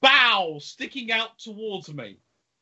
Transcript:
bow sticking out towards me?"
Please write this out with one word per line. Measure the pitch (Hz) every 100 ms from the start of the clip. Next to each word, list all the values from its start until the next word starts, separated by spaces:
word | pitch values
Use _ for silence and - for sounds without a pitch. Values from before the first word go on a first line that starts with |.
bow | 269 269 240 208 170 147
sticking | - - 262 269 226
out | 226 226 -
towards | 226 208 220 190 156
me?" | 147 107 95 _ _ _ _